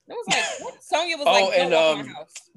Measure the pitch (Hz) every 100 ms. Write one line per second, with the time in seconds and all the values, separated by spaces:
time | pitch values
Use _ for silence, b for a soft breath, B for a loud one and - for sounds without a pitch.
0 | _ 466 403 - 440 - 466 - - 294
1 | 339 320 285 196 190 180 175 160 160 151
2 | 135 143 156 - -